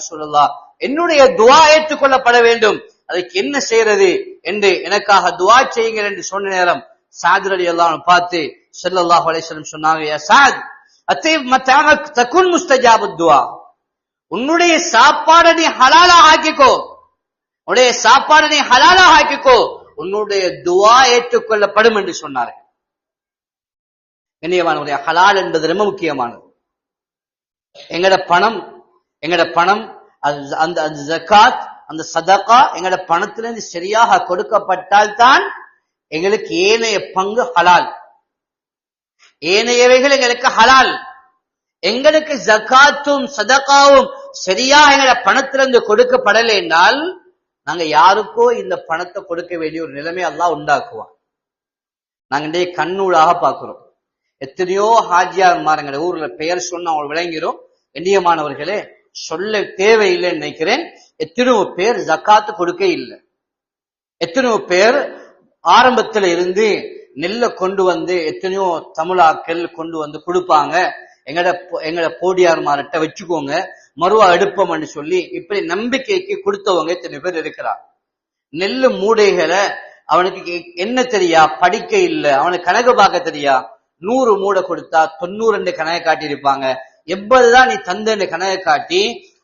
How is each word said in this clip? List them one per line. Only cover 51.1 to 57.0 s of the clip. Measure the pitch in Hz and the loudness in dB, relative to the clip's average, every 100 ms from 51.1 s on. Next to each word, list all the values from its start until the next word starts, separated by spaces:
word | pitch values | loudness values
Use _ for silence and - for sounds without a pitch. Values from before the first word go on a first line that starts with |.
| _ _ _ _ _ _ _ _ _ _ _ _ | _ _ _ _ _ _ _ _ _ _ _ _
நாங்க | 139 156 | -6 -4
இன்றைய | 170 180 170 | -4 -4 -4
கண்ணூடாக | 156 196 190 170 160 - | -6 -4 0 2 2 2
பார்க்கிறோம். | 143 123 110 - _ _ _ _ _ _ | -2 -4 -10 -18 _ _ _ _ _ _
எத்தனையோ | 135 - 180 196 214 226 - | -14 -6 -4 0 2 2 2
ஹாஜியார்மார், | 175 185 170 185 165 156 151 | 0 0 0 2 2 0 -2
எங்கட | 143 139 | -4 -6
ஊர்ல | 175 160 147 | -6 -6 -10
பெயர் | 131 160 180 | -8 -6 -6
சொன்னா | 175 175 175 | -8 -8 -6
அவங்க | 156 | -6